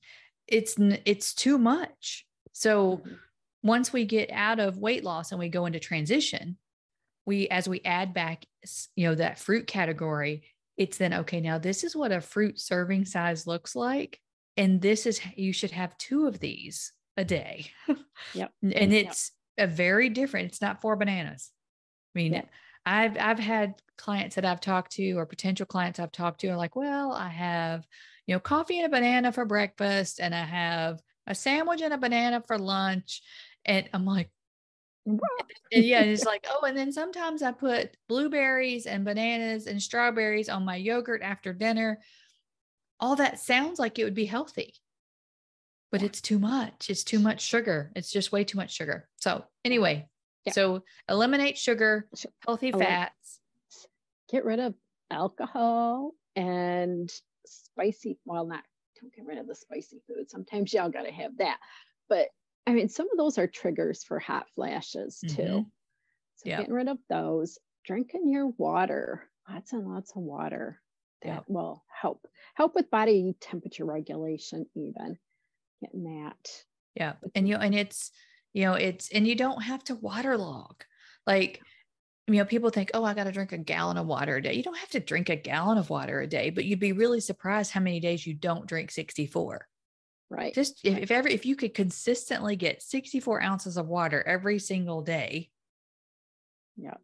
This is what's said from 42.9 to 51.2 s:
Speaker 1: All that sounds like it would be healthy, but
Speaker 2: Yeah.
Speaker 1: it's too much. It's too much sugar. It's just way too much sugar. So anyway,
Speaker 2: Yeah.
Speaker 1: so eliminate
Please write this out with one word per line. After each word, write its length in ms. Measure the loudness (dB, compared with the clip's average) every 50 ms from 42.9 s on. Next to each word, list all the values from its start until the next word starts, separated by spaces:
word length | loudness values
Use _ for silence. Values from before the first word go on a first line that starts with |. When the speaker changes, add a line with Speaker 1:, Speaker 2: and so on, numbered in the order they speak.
| _ -2
Speaker 1:
All 180 | 0 2 4
that 240 | 4 2 2 0 -2
sounds 380 | 0 2 4 4 4 0 0 0
like 200 | -2 -2 0 0
it 60 | -2
would 100 | 0 2
be 120 | 0 0
healthy, 480 | 0 0 -4 -4 -4 -6 -8 -8 -8 _ _ _ _ _ _ _ _ _ _ _ _ _ _ _ _ _ _ _ _ _ _ _ -4
but 120 | -2 -2
Speaker 2:
Yeah. 40 | -2
Speaker 1:
it's 140 | -2 -4 -6
too 180 | -2 0 2 2
much. 500 | 2 2 0 0 -2 -4 -8 -12 -8 -6
It's 140 | -4 -4
too 160 | -2 0 4 4
much 220 | 4 4 2 0
sugar. 480 | -2 0 0 2 2 2 0 0 -2 -4 -8
It's 160 | -10 -8 -2
just 180 | -2 -2 -2 0
way 140 | 0 0 0
too 140 | 0 -2 -4
much 140 | -6 -4
sugar. 360 | -6 -8 -4 -4 -6 -6 -8 _ _
So 280 | -4 -2 -2 -2 -2 -4 _ _ _ -2
anyway, 440 | 2 2 4 4 4 2 0 -4 _ _ _ _ _ _ _ -6
Speaker 2:
Yeah. 80 | -2
Speaker 1:
so 320 | 2 2 4 4 2 -2 -6 _ -20 -12 -4 0
eliminate 500 | 2 4